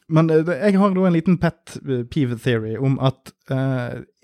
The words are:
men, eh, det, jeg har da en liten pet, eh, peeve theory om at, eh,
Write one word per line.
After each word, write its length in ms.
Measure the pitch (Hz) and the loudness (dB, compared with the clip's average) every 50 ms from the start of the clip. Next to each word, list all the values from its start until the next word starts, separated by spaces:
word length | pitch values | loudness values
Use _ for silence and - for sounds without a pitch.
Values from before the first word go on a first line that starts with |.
| _ - | _ 0
men, 200 | 160 160 165 160 | 2 2 4 4
eh, 120 | 156 160 160 | 4 2 2
det, 140 | 175 170 131 | 0 -2 0
jeg 160 | 185 208 196 190 | 0 2 2 4
har 160 | 202 208 185 | 2 2 2
da 120 | 185 190 185 | 2 2 2
en 80 | 170 | 2
liten 220 | 165 160 190 180 - | 2 2 2 0 2
pet, 380 | - 165 - _ _ - - - - 143 | 2 -2 -2 _ _ -18 -18 -14 -6 -4
eh, 160 | 131 123 120 | -4 -4 -4
peeve 320 | 123 - 160 139 120 120 113 | -4 -2 -2 -2 -2 -2 -4
theory 380 | - 131 123 113 110 110 110 | -2 -2 -2 0 -2 -4 -6
om 240 | 110 135 135 135 123 | -2 0 0 0 2
at, 320 | 131 135 127 _ _ - - _ _ - | 0 -2 -2 _ _ -20 -20 _ _ -6
eh, 520 | 135 131 135 135 131 127 123 120 127 123 - _ _ _ | -4 -4 -2 -2 -4 -4 -6 -8 -10 -12 -14 _ _ _